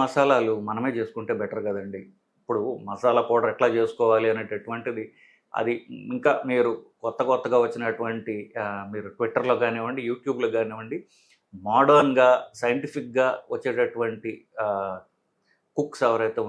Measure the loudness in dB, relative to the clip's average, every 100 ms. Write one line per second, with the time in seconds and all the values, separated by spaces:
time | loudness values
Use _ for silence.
0 | 2 2 4 4 4 -2 -4 -2 -2 -2
1 | -4 -6 -4 -4 -4 -4 -4 -6 -6 -12
2 | -14 _ _ _ -4 -2 -2 -6 -10 0
3 | 2 2 2 2 2 2 2 2 0 2
4 | 4 4 4 0 -4 -8 -6 -8 -6 -8
5 | -10 _ _ _ _ -2 -2 -2 -6 -14
6 | -8 0 2 2 2 2 2 0 -10 _
7 | -8 -2 0 2 2 2 2 0 -4 -2
8 | -4 -6 -6 -8 -8 -6 -4 -6 -8 -10
9 | -10 -4 -2 0 2 2 2 -2 -4 -4
10 | -4 -4 -4 -2 0 0 -2 -6 -10 -10
11 | -12 _ _ _ _ -10 0 4 8 6
12 | 6 6 6 6 0 -4 -2 -2 -4 -8
13 | -4 0 0 -2 -6 -6 -4 0 -2 0
14 | -4 -4 -10 -12 _ -6 -2 -2 -4 -8
15 | -14 _ _ _ _ _ _ -6 -6 0
16 | 2 2 0 -2